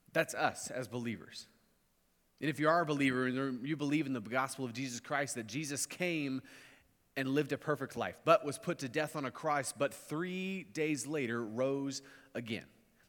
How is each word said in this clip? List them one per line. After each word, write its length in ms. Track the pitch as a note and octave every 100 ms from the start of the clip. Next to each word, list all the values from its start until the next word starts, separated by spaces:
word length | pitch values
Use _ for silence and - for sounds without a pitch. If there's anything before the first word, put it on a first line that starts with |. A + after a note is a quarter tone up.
| -
that's 220 | D#3+ D#3+
us 360 | A2 C#3+ - -
as 160 | A#2 A#2
believers. 640 | B2 A#2 G2+ - - - _ _ _ _ _ _ _ _ -
And 80 | C#3+
if 120 | C3
you 80 | D3+
are 140 | F3
a 40 | D#3
believer 400 | C#3+ C#3 B2+ B2+
and 400 | B2+ C#3 B2 C3+
you 100 | D#3
believe 300 | D3 D3+ C#3
in 60 |
the 80 | B2+
gospel 440 | G#2 B2+ C3+ -
of 80 | B2+
Jesus 280 | A2+ C3+ A#2+
Christ, 340 | - C#3+ C#3
that 140 | B2 A2+
Jesus 360 | C3 D3+ C#3
came 580 | - - F3+ E3 C#3 C3 - - - - _ _ _ -
and 120 | C3
lived 200 | C#3 C#3
a 40 | C#3
perfect 400 | - C#3+ C3 A#2+
life, 220 | G2+ - D3+
but 180 | D#3+
was 140 | D3+ -
put 220 | - E3+
to 100 | C3+
death 260 | D#3 D3+ D#3
on 80 |
a 60 | C3
cross, 420 | - D#3 D3 B2+
but 220 | - C#3+
three 680 | - - D3+ F3+ F#3 F#3 F#3+ D#3
days 320 | D3+ D#3 D3 C3
later 360 | D#3 A#2+ A#2+
rose 600 | A2 A2+ C3 C#3 C#3 C3+ - - -
again. 320 | - A#2 G#2+ - - _ _